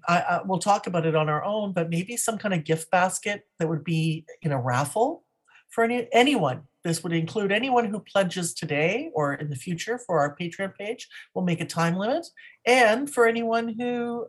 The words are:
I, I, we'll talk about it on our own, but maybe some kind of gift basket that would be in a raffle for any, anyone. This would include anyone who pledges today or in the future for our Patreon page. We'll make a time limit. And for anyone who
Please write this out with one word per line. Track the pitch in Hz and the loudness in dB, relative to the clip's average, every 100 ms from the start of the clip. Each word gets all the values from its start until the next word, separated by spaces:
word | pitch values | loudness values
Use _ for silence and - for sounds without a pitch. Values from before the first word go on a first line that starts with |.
| - | 0
I, | 175 | 0
I, | - 175 190 | 2 -2 0
we'll | 185 | -2
talk | 208 208 202 | 2 2 2
about | 175 160 | -2 2
it | 156 | 2
on | 156 | 2
our | 151 | 0
own, | 202 214 202 | -2 -2 -2
but | 180 165 | -2 -2
maybe | 170 190 240 | -2 -4 -4
some | - 220 | -2 -2
kind | 208 | -2
of | 180 | -2
gift | 147 160 - | 0 -2 2
basket | 180 185 - 208 202 _ - | 2 2 0 -6 -6 _ -4
that | 165 | -2
would | 160 | -2
be | 156 160 160 156 - - | -2 0 0 -2 -8 -8
in | 156 | -4
a | 135 | -2
raffle | 123 123 147 214 262 339 _ _ _ _ _ | 0 0 0 0 0 -2 _ _ _ _ _
for | - | 0
any, | 226 240 233 | 0 0 2
anyone. | 233 262 247 143 120 - _ | 4 4 4 0 -2 -12 _
This | 170 165 | -4 -2
would | 175 | 0
include | 165 160 220 196 | -2 -2 -2 0
anyone | 208 269 240 226 | 0 2 2 2
who | 208 | -4
pledges | - 196 180 180 170 | -2 0 0 -2 -6
today | - 156 147 165 226 330 | -6 -4 0 0 0 -4
or | 156 143 | -2 -2
in | 139 147 | -2 -6
the | 131 | -8
future | 185 170 - 240 | -6 -6 -4 -6
for | - 160 | -2 0
our | 143 - | 0 -2
Patreon | 170 180 196 - | -8 -6 -8 -6
page. | 202 247 - - - | -8 -8 -12 -18 -10
We'll | 185 175 | -4 0
make | 165 | 0
a | 165 | -2
time | 165 165 180 | 0 0 0
limit. | 214 311 - - - - 226 | 0 -2 -4 -18 -20 -6 4
And | 254 220 233 285 | 6 6 4 0
for | 247 226 | 2 4
anyone | 226 226 226 233 220 | 4 0 0 -2 -4
who | 247 240 240 233 | -4 -2 -4 -6